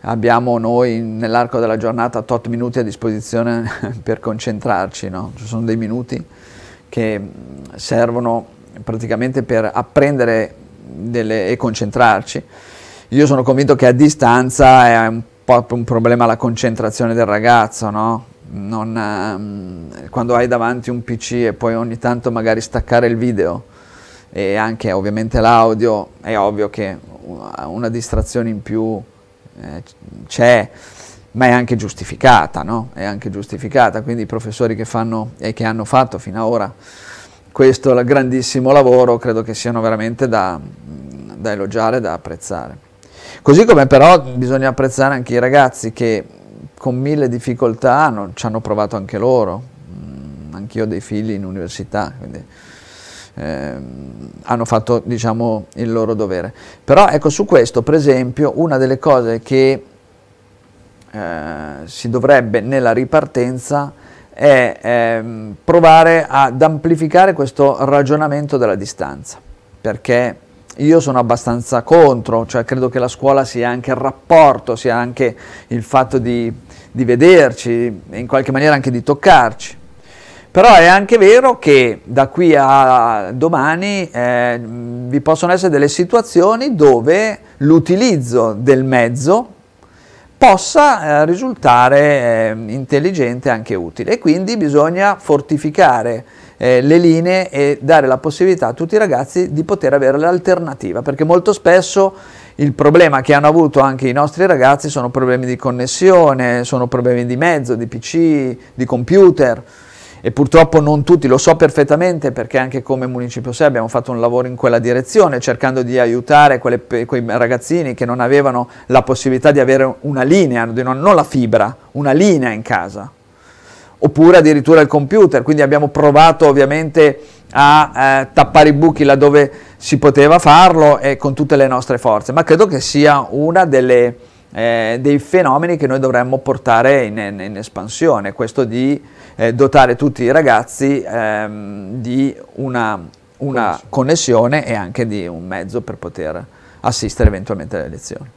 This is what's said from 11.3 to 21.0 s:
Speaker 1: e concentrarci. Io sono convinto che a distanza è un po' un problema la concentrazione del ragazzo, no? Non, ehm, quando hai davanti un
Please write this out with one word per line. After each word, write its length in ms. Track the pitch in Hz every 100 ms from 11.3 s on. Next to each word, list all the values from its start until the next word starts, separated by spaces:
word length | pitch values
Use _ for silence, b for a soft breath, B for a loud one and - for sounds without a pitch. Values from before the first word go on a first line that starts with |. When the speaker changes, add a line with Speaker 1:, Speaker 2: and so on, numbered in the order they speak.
| 110 92
Speaker 1:
e 80 | 123
concentrarci. 840 | 120 107 107 123 120 101 - - - B B B B B B
Io 180 | 127 147
sono 160 | 135
convinto 320 | 127 131 143
che 120 | 135 127
a 60 |
distanza 920 | 123 151 147 120 120 127 - 131 131 123
è 200 | 117 113
un 120 | 113 - _
po' 220 | - 120 120
un 140 | 120
problema 420 | 117 117 117 120 117
la 100 | 110
concentrazione 760 | 120 117 123 113 113 - 117
del 100 | 113 110
ragazzo, 640 | 104 117 120 107 - 110
no? 360 | 107 113 113 - _ -
Non, 460 | 104 101 110 110 113
ehm, 1120 | 104 104 104 95 104 101 90 90 82 - -
quando 240 | 127 120
hai 120 | 120 123
davanti 420 | 120 117 123 120
un 120 | 123